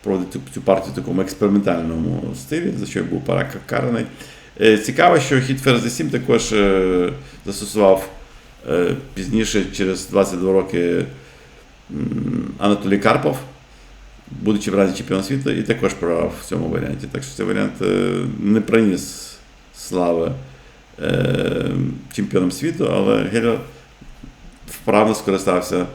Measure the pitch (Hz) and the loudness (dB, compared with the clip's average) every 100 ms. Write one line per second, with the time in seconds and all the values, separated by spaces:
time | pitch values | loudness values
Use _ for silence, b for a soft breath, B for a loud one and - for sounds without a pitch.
0 | 104 95 90 131 - - - 95 - - | 0 -2 -2 -8 -10 -4 2 2 0 -6
1 | - 92 95 - 101 101 98 85 82 82 | -2 -2 -2 0 2 4 2 0 -2 -2
2 | 85 85 85 - - 156 180 170 101 98 | -2 -2 -6 -10 -6 -4 -2 -4 -4 -4
3 | 90 90 - 92 95 95 - 120 123 117 | -4 -4 0 -2 -2 -8 -4 -2 0 -2
4 | 107 B B B B - 110 104 - 135 | -4 B B B B 2 6 6 2 4
5 | 175 165 - 139 127 135 139 120 117 - | 6 6 4 0 2 0 2 2 2 -4
6 | 156 123 - 117 - 107 101 95 92 90 | -2 -2 2 2 2 2 4 4 4 2
7 | 90 - B B 98 101 104 107 98 95 | 0 -4 B B -10 -8 -4 4 6 6
8 | - - B B B - - 82 87 - | 2 -14 B B B -16 -2 0 2 -2
9 | - - 92 110 110 107 90 - 95 90 | -8 -10 -2 0 2 0 0 -2 -2 -2
10 | - 101 92 90 92 95 90 87 87 87 | 0 2 2 2 2 2 2 0 0 0
11 | 87 B B B B B B - - 73 | -2 B B B B B B -20 -12 -6
12 | - - - 80 69 67 104 101 95 101 | -4 -4 -4 -4 -6 -2 0 0 2 2
13 | 110 120 - - - - - b b b | 4 2 2 -2 -10 -20 -20 b b b
14 | - - - - 101 104 104 98 98 90 | -20 -20 -16 -4 0 0 2 2 2 2
15 | - 92 98 139 135 92 - 113 98 - | -2 -2 -2 -2 -2 -2 -2 0 0 0
16 | 87 82 80 - - 87 80 85 82 - | -2 0 -2 -4 -6 -4 -2 -4 -4 -6
17 | - - - - 95 101 101 98 98 95 | -8 -8 -8 -6 -2 0 -2 -2 0 2
18 | 95 92 90 - 101 110 104 113 107 90 | 2 0 -4 -2 2 2 4 4 4 2
19 | - - - - - - - - - 92 | -4 -14 -16 -18 -20 -20 -20 -18 -6 0
20 | 87 85 82 67 B B B B B - | 2 2 -2 -4 B B B B B -6
21 | - 90 - 92 90 90 90 90 - - | -2 0 2 0 0 -2 -2 -2 -4 -6
22 | - - 98 95 90 - 165 165 127 92 | -10 -6 -2 0 0 -2 -6 -2 -2 2
23 | 98 107 101 110 117 110 - B B - | 2 2 0 0 0 -2 -6 B B -20
24 | - - - - - - - - - 104 | -20 -20 -20 -20 -20 -20 -18 -8 2 4
25 | 107 107 - 95 95 90 - 90 90 | 4 2 0 0 2 0 0 -2 -2